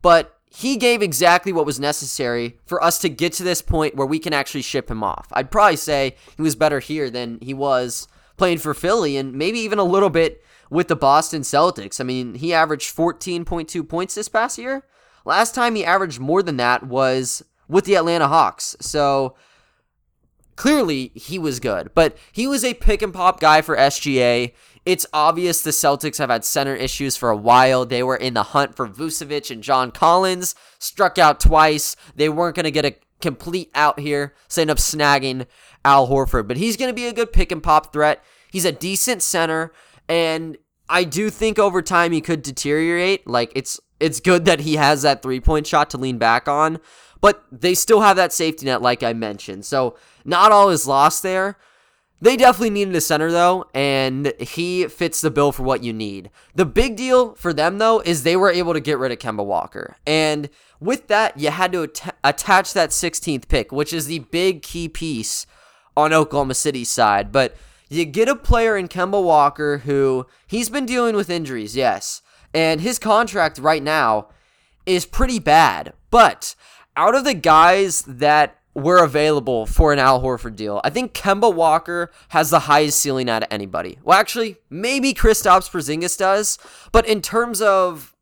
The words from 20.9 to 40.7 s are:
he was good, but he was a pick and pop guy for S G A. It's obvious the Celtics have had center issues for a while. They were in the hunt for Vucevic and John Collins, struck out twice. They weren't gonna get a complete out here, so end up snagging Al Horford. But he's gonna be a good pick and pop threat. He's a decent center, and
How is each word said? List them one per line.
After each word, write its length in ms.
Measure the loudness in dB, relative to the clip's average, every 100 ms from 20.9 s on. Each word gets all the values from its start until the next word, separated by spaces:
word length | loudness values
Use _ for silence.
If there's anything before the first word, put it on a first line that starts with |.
| -4 -8
he 240 | -14 -12 -8
was 220 | -6 -4
good, 300 | -4 -6 -2
but 220 | 2 2 0 _
he 140 | -6 -4
was 180 | -2
a 80 | -4
pick 280 | 2 2 2
and 120 | -4
pop 260 | 0 0 2
guy 220 | 4 4
for 160 | 2 2
S 200 | 2 0
G 240 | -2 2
A. 320 | 2 2 -2 _ _ _
It's 200 | -2 -2 -2
obvious 480 | 2 2 2 -2 -2
the 80 | -4
Celtics 480 | 0 0 0 -4 -6
have 120 | -2
had 140 | -2
center 320 | -2 -2 -4
issues 400 | -4 -6 -6 -6
for 140 | -4 -2
a 80 | 0
while. 480 | 4 6 6 2
They 180 | 0 -2
were 140 | -2 -2
in 160 | -2
the 100 | -2
hunt 320 | -2 -2 -2
for 100 | -6
Vucevic 640 | -10 -8 -10 -8 -8 -8 -8
and 140 | -12
John 280 | -2 0 -2
Collins, 640 | 2 4 4 2 -2 -6 -10 _ _
struck 400 | -12 -2 0 4
out 220 | 4 6
twice. 560 | 4 6 4 2 -4 -10 -18
They 120 | -2 -2
weren't 300 | 0 -2 -2
gonna 120 | -2
get 140 | 0
a 120 | -2 -4 _ _
complete 500 | -8 -8 -8 -8 -6
out 240 | 0 0 0
here, 340 | -4 -4 -6 _ _
so 120 | -2
end 80 | 0
up 80 | 0
snagging 680 | -2 0 2 2 0 -8 -10 _ _ _
Al 240 | 4 4 4
Horford. 400 | 0 2 -2 -2
But 80 | -4
he's 180 | -4
gonna 160 | -2 -4
be 160 | -4 -6
a 60 |
good 180 | -4 2
pick 180 | 2 2
and 140 | -4
pop 300 | 2 2 2
threat. 280 | -2 0 0 _ _ _
He's 140 | -4
a 80 | -4
decent 500 | -4 -6 -4 -2 -2
center, 480 | -2 -2 -2 -4 -6 _ _ _ -4
and 480 | -2 0 -4 -8 -14 _